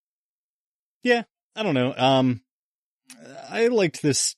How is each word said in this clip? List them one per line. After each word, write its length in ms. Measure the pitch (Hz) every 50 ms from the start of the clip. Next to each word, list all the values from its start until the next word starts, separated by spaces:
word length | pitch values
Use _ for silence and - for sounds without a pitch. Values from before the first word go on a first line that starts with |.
| _ _ _ _ _ _ _ _ _ _ _ _ _ _ _ _ _ _ _ _ -
Yeah, 200 | 247 240 240 214 - _ _ _ _ -
I 60 | 220
don't 140 | 220 196 147
know. 180 | 127 123 127 -
Um, 460 | - 127 131 135 131 131 127 123 - _ _ _ _ _ _ _ _ _ _ _ _ _ - - - - - - - - -
I 180 | 190 214 226 240
liked 340 | 247 214 190 156 - -
this 340 | - 151 127 - - - -